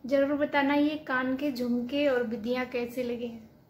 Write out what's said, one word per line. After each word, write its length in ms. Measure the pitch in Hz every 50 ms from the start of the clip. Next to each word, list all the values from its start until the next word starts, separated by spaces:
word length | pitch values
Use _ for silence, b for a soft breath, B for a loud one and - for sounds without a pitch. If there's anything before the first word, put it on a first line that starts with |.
| -
ज़रूर 340 | 240 277 277 277 277 294
बताना 360 | 277 294 285 294 285 277 269 294
ये 200 | 294 294 302 311 302 -
कान 280 | - 262 254 262 262 262
के 160 | 262 285 294
झुमके 560 | 247 233 247 240 240 247 240 240 277 285 294
और 160 | 285 254 247 240
बिंदियाँ 400 | 220 233 220 208 233 247 254 254
कैसे 360 | 254 - 240 240 240 - 262 247
लगे 220 | 240 240 226 240
हैं। 240 | 233 226 - - - - - _